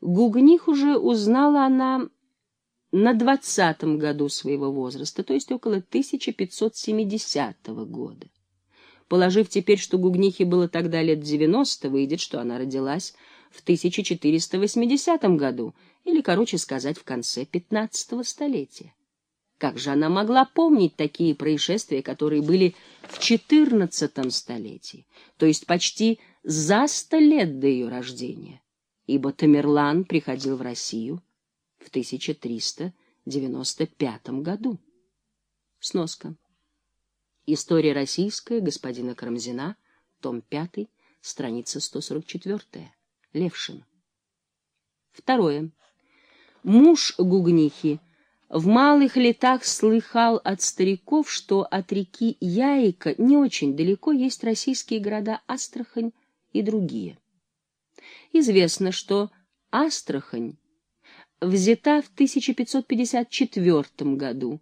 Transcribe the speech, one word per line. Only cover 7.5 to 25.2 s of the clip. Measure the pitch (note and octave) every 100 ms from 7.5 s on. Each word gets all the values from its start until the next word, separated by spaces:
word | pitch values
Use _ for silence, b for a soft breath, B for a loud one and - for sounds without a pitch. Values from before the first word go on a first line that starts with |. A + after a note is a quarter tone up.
| F#2 - A2
года. | A2 A#2 B2 - - _ _ _ _ b b b _
Положив | F3 F3+ F#3 G#3+
теперь, | G3+ F3+ G3+
что | - F#3
Гугнихе | F#3 F3+ G3 F#3 F3+
было | F3+ F3
тогда | E3 E3+ E3
лет | D#3+ D#3
девяносто, | D3 D3 D#3 G#3+ C#4 - C#3
выйдет, | C3+ C#3 E3+
что | - -
она | A#2+ A#2+
родилась | C3 C3 C3+ D3+ - _ b b b
в | -
тысяча | - F3 F3 F3+
четыреста | G3 E3+ D3 D#3+ D#3+ F#3
восьмидесятом | G#3 A#3 A#3 C#4 - E4 G#3+ F3
году, | C#3 B2 A2+ - b b
или, | - D#4+
короче | B3+ F3+ A#3 F3
сказать, | - C3+ C3 D#3
в |
конце | - B2+ A#2 -
пятнадцатого | C3+ F3+ F3+ G#3+ A3 - - E4+
столетия. | F4 - D4 B3 C3+ - - _ _ _ _ _ _ _
Как | C#3+ A#2
же | C3
она | C#3 D#3
могла | F#3 G#3+ B3+ C4
помнить | - E4 D4 F3 -
такие | D3 - E3+
происшествия, | C#3+ C#3+ D3+ - G3 - C3+
которые | C3 C3+ D3+ D3+
были | D3 F#3 F#3 B B B
в | - -
четырнадцатом | - A3+ _ D4+ D4+ A3+ F3 - D3 - C3
столетии, | - - A#2+ G#2+ - - - _ b